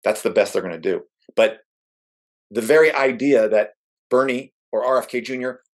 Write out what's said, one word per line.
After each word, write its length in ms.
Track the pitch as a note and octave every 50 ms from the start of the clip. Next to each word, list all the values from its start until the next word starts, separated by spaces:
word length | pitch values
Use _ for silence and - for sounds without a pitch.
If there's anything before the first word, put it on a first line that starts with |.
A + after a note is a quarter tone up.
| _
That's 180 | G#2+ G#2+ - -
the 80 | A2+
best 220 | F2+ G#2 G2+ G2 -
they're 100 | F#2 F2
gonna 160 | F#2 E2 D#2+
do. 220 | - G2 F2+ - - _ _ _ _ - _
But 220 | - A2+ A2 - - _ _ _ _ _ _ _ _ _ _ _ _ _ _ _ _ _ _
the 120 | G#2 A2+ A2+
very 300 | A2 C#3+ D#3 D#3+ D#3 D3
idea 560 | C#3 C3+ C3+ B2+ A2 B2 C#3+ C#3 A#2+ A2 G#2+
that 220 | A2 G#2+ G#2+ - _ _ _ _ _ _ _ _
Bernie 460 | B2 B2 C3+ C3+ B2+ B2 C3+ C3+ _ _ _ _ -
or 120 | A2 A#2+
R 140 | B2+ C3 B2+
F 100 | A2+ -
K 120 | - B2
Junior 400 | A2+ B2 C3 B2+ B2 B2+ B2 - _ _